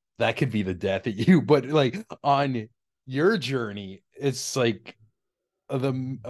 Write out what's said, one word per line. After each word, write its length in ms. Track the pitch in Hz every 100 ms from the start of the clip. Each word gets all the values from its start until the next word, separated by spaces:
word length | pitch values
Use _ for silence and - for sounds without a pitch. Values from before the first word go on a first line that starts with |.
| _ -
that 160 | 113 113
could 160 | 139
be 100 | 107
the 100 | 92
death 340 | 87 98 95 -
of 60 |
<laughs> 140 | 101 117
you, 140 | 180
but, 240 | 113 147 131
like, 380 | 156 127 202 - -
on 440 | 143 139 143 123 110 _ _ _ -
your 320 | 131 175 220
journey, 640 | 123 135 107 101 98 95 _
it's, 420 | - 139 135 - 135
like, 400 | 117 101 - - _ _ _ _ _ _ -
the 200 | 139 135
m-, 300 | 131 131 113 113